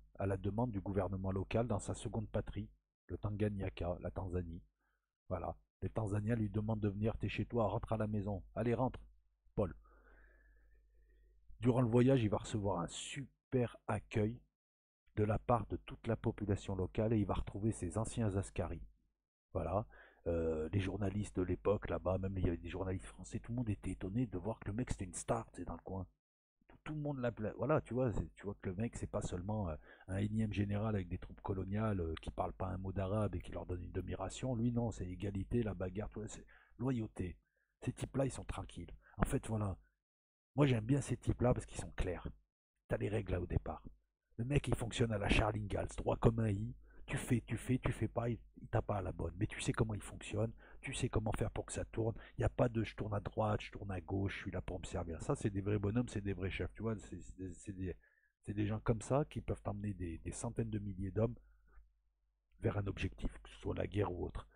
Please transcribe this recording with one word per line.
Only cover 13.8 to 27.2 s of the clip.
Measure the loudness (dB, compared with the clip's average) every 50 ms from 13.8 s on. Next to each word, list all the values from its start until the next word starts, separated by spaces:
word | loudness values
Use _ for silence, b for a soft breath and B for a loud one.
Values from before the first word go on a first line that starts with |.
| -4
accueil | -2 -2 -2 -2 0 2 2 2 2 0 -4 -12 _ _ _ _ _ _ _ _ _ _ _ _ _ 0
de | 2 2
la | 4 2 0
part | 4 4 2 2 2
de | 0 -4
toute | -6 -6 -8 -12 -8 -2
la | -2 0
population | 2 2 -2 0 0 2 2 2 2 2 -2 -2
locale | 0 0 0 2 2 2 4 6
et | 4
il | 4
va | 4 2
retrouver | 0 -2 -2 -4 0 0 0
ses | 0 0 -4 -2 0
anciens | 0 0 0 0 2 2 2 2
askaris. | 2 0 0 -2 -4 -2 -2 -4 -8 -10 -14 _ _ _ _ _ _ _ _ _ _ _ _ -4
Voilà. | -2 0 2 0 0 0 B B B B B B B B
Euh, | 0 0 2 2 0 0 0 -2 0
les | 2 2
journalistes | 2 2 -2 0 -2 0 0 -2 -4 -2 -2
de | -2
l'époque, | 0 0 0 0 2 2 2 2 2 -2
là-bas, | -4 0 0 0 0 0
même | 0 -2 0
il | 2 2
y | 2
avait | 2 0
des | -4 -6
journalistes | -4 -4 -2 -2 -2 -4 -4
français, | -10 -14 -14 -12 -8 -8 -8
tout | -6 -4
le | -2
monde | -2 0 0
était | 0 -2 -2 -6
étonné | -6 -4 -4 -2 0 0 0
de | 0 -2 -4
voir | -4 -4 -4 -4
que | -4 -4
le | -2
mec, | -2 -2 -2
c'était | -2 -4 -4
une | -8 -8
star, | -8 -2 0 0 0 0 -6
tu | -8 -8
sais, | -8
dans | -6 -8
le | -8
coin. | -8 -6 -6 -6 -6 -8 _ _ _ _ _ _ _ _ _ _ _ _ -20 -14 -10
Tout | -6 -4
le | -2
monde | -2 -2 -2
l'a | 0